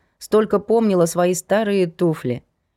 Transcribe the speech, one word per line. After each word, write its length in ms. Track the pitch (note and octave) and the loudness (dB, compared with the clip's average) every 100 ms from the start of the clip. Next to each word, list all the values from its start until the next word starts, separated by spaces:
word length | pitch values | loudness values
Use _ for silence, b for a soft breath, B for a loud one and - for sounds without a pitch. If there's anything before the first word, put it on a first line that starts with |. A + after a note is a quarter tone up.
| _ _ | _ _
столько 400 | - G#3+ G#3+ G3+ | -2 0 2 -2
помнила 460 | G3+ A3+ A3 F#3 | 0 0 2 2
свои 300 | E3 E3+ F3+ | 0 2 0
старые 520 | F3+ - G3+ G#3+ G3+ F3 | -2 -2 -2 0 0 -2
туфли, 560 | E3 F3 D#3 C3 B2 - _ _ | 0 -2 -2 -4 -8 -10 _ _